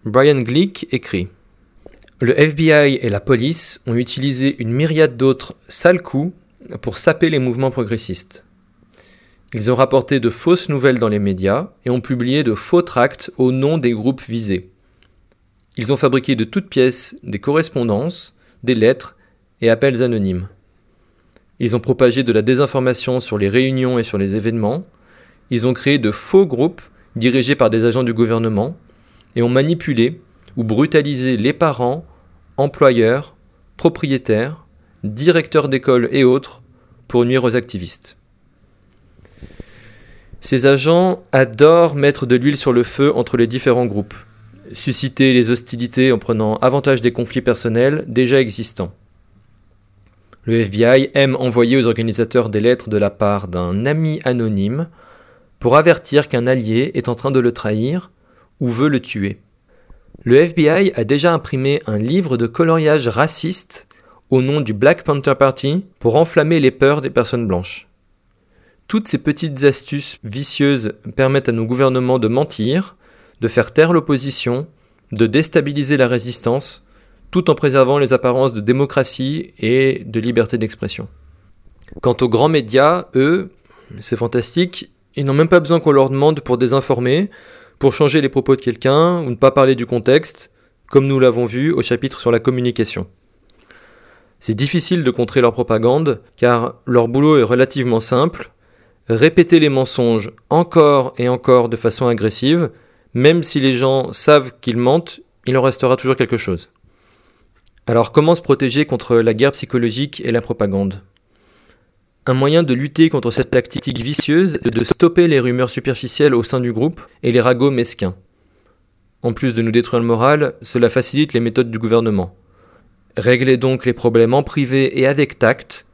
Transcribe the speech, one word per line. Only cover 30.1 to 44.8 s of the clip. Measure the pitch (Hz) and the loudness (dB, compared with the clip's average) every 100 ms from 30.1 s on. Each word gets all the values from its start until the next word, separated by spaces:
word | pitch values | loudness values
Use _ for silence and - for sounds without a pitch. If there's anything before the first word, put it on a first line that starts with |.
| 165 _ _ - - | -2 _ _ -14 -8
ou | |
brutalisé | 110 110 156 156 147 131 127 120 | -2 0 2 2 0 -4 -2 0
les | 120 | -2
parents, | 147 165 127 123 151 - _ _ _ _ - | 0 -2 0 -4 -4 -10 _ _ _ _ -4
employeurs, | 139 - 139 117 113 131 147 _ _ _ _ - | -4 2 2 4 2 0 -6 _ _ _ _ -2
propriétaires, | 165 170 147 135 - 107 131 156 _ _ _ _ | -2 -2 -4 -4 -2 -2 -2 -10 _ _ _ _
directeurs | 104 107 156 165 - 156 139 | -12 0 2 2 0 -2 0
d'école | 135 135 123 117 | -2 2 0 2
et | 139 | 2
autres | 127 135 - - _ _ _ _ - | 2 2 -4 -20 _ _ _ _ -4
pour | 120 | 0
nuire | 120 131 | 2 0
aux | 123 | 0
activistes. | 120 117 98 87 - - _ _ _ _ _ _ _ _ _ _ _ - _ - - - - - - - - _ - | -2 -4 -12 -12 -14 -18 _ _ _ _ _ _ _ _ _ _ _ -20 _ -20 -20 -20 -20 -20 -20 -20 -20 _ -14
Ces | - 135 131 | -4 2 4
agents | 139 147 170 185 175 _ | 2 2 2 2 -2 _
adorent | 131 127 110 147 170 170 | 0 0 4 6 6 4
mettre | 143 143 139 120 | 2 0 0 0
de | |
l'huile | 123 135 143 | 2 2 0
sur | 143 | 0
le | 120 | 0
feu | 117 - 143 | 0 0 0
entre | 120 120 120 | 0 -2 0
les | 117 | 0
différents | 123 135 120 123 | 0 0 0 0
groupes, | 104 104 - - _ - - - | -4 -8 -14 -20 _ -20 -20 -18
susciter | - | -8